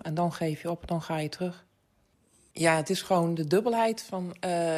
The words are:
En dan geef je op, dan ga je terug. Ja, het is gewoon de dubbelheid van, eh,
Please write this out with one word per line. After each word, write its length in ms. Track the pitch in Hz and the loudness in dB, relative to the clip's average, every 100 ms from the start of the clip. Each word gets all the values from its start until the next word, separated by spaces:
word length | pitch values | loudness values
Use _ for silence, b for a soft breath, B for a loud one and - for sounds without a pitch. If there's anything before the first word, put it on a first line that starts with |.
En 120 | 165 | -6
dan 180 | 160 175 | -2 -2
geef 300 | - 165 151 | 0 -4 -2
je 80 | 165 | -4
op, 160 | 170 - | -6 -4
dan 160 | 170 | -4
ga 160 | 156 160 | -2 -4
je 100 | 156 | -4
terug. 380 | - 180 175 _ _ _ _ _ _ _ _ _ | -4 -6 -6 _ _ _ _ _ _ _ _ _
Ja, 220 | - 165 160 | 0 4 4
het 140 | 151 | 2
is 120 | 190 | -2
gewoon 320 | - 180 170 | 2 4 4
de 120 | 165 151 | 0 2
dubbelheid 560 | 185 240 226 226 220 | 2 4 2 2 0
van, 320 | - 185 180 - | -6 -6 -6 -6
eh, 100 | 185 175 165 | -2 0 0